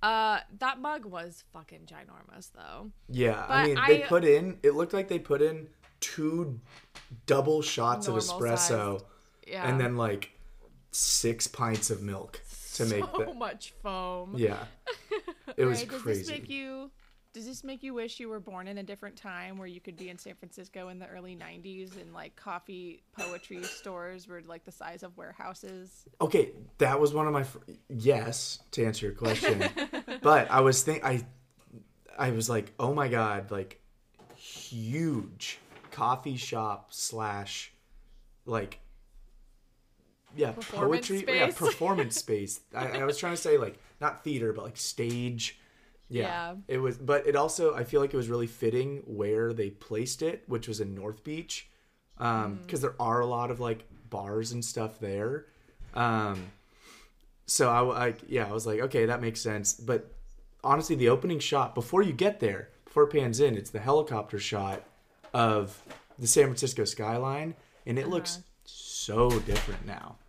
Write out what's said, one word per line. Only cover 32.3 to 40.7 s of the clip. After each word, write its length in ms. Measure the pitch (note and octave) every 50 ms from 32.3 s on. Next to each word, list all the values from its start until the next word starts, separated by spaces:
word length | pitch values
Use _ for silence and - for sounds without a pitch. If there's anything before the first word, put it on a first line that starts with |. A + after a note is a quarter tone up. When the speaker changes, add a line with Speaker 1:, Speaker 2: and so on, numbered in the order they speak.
Speaker 2:
was 200 | A#2+ A2+ A2 A#2
like, 220 | A#2+ A2 G#2 - - _
"Oh 140 | B2 B2 C#3+
my 140 | D3+ C#3+ B2+
God," 420 | A#2+ A#2 A2+ G#2+ G#2 G2+ F#2+ G2
like, 300 | G#2 G2 F#2+ - - - _ - _ _ _ _ _ _ - - -
huge 1200 | - - - - - - - B2 A#2 A2 A2 B2 D#3 E3 E3 C#3+ A#2 F#2+ F#2+ - - - - - - - - - - - -
coffee 460 | - - A2 A#2+ B2+ C3 - D3+ C3+
shop 560 | B2 - - - A#2 A2 G#2+ G2+ G2+ - - -
slash, 800 | - - - - A2+ A2 G#2+ G2+ G2+ G2+ G2 - - - - _ _ _ _ - - - - - - - - - _ _
like, 360 | - A#2 A2 G2+ F#2 - - - - - - - _ _ - - - - - - - _ _ _ _ _ _ _ _ _ _ _ _ _ _ _ _ -
yeah, 160 | D3 D3 B2 A2
Speaker 1:
Performance 540 | - A3+ -